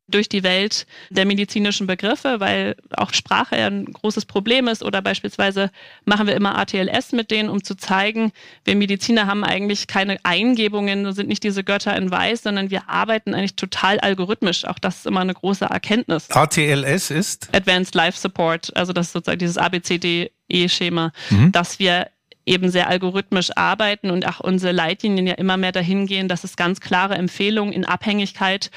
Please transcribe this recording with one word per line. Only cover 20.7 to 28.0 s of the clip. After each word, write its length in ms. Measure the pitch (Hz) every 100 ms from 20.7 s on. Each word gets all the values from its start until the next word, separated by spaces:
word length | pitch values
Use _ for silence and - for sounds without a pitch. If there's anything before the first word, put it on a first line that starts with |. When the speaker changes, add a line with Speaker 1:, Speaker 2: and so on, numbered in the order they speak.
| - 175 170 165 - -
Speaker 2:
Mhm. 220 | 101 156
Speaker 1:
dass 260 | 175 175 -
wir 300 | 190 175 - - _ _ -
eben 240 | 185 185
sehr 180 | 180 175
algorithmisch 600 | 185 185 190 196 190 175 -
arbeiten 540 | 175 190 208 208 196
und 160 | 180 -
auch 140 | -
unsere 320 | - 185 180
Leitlinien 540 | 180 165 196 220 190 185
ja 80 |
immer 240 | - 190 185
mehr 120 | 185
dahin 360 | 185 175 196 196
gehen, 220 | 196 190
dass 160 | 175
es 120 | 190 -
ganz 240 | 175 185
klare 340 | - 180 196
Empfehlungen 600 | 190 180 - 202 214 208
in 100 | 190
Abhängigkeit 840 | - 180